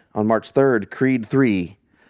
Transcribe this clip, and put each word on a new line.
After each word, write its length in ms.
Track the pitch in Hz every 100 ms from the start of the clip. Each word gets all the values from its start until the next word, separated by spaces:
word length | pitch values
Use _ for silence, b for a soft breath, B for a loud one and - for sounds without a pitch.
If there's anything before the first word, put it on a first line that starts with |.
| _ 104
on 100 | 107
March 240 | 110 -
third, 380 | 139 135 117 101
Creed 380 | - 131 131 107
three. 500 | 135 127 95 85 - _ b